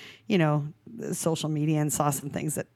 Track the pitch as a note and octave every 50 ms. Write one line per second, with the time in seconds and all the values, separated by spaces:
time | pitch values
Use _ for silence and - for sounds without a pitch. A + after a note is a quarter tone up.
0 | - - - - _ - G#3+ F3+ D#3+ D3+ D3 D3 D3 D3+ - - _ - A3+ A3+
1 | - - F3 - - E3+ E3 - - D3+ D#3 D3 D3+ D#3 D#3 D3+ D3+ D3 - -
2 | D3 D3 C#3+ - - C#3+ - - - D#3 D3 - - - _